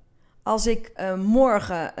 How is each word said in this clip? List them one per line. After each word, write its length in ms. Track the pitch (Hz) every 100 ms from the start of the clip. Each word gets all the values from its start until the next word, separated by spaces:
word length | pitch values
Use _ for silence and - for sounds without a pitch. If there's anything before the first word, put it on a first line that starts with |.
| _ _ _ _
Als 240 | - 220 220
ik, 200 | 220 -
eh, 280 | - 190
morgen 800 | 185 190 233 262 208 - 175 156 -